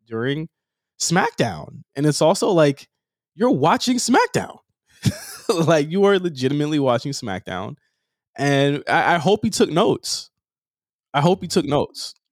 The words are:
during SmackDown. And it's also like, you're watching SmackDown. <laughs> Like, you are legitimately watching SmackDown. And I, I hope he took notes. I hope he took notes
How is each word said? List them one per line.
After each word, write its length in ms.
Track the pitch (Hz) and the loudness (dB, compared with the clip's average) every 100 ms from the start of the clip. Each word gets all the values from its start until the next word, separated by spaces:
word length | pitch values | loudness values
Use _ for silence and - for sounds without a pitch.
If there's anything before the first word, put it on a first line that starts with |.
| - | -10
during 420 | 113 123 143 160 _ _ _ _ - | -6 -4 -4 -8 _ _ _ _ -8
SmackDown. 840 | - 170 453 - 117 80 - - - 139 | -2 0 0 -2 -4 -6 -14 -18 -14 -2
And 80 | |
it's 160 | 151 143 | 0 2
also 300 | 156 196 240 | 2 2 2
like, 360 | 170 147 135 - _ _ _ _ | 4 2 0 -10 _ _ _ _
you're 160 | 151 240 | -2 0
watching 460 | 135 151 240 - 247 | 2 2 2 0 -2
SmackDown. 640 | - 302 480 - - - _ _ _ - | 2 2 2 -2 -6 -14 _ _ _ -4
<laughs> 460 | - - - - - | -4 -4 -14 -12 -2
Like, 420 | 180 156 160 147 | 0 4 2 2
you 140 | 185 | 2
are 140 | 196 196 | 4 2
legitimately 600 | 175 135 165 147 147 151 | 0 -2 -2 0 0 0
watching 340 | 135 117 147 | 2 0 -2
SmackDown. 640 | 139 117 92 - 92 110 147 _ _ _ _ _ - | -8 -6 -8 -8 -10 -10 -14 _ _ _ _ _ -4
And 480 | 139 139 143 147 - | 0 2 2 0 0
I, 280 | 139 113 | 0 2
I 40 | 170 | 2
hope 220 | 143 214 | 2 0
he 60 | 220 | 0
took 200 | - 226 | 0 0
notes. 600 | 151 220 139 - - - _ _ _ _ _ _ _ _ | 2 0 0 -6 -10 -10 _ _ _ _ _ _ _ _
I 60 | 139 | 0
hope 180 | 165 196 | 2 0
he 80 | 170 | -2
took 160 | 185 | -2
notes 500 | - 143 - - - - _ | 0 -2 -2 -8 -16 -18 _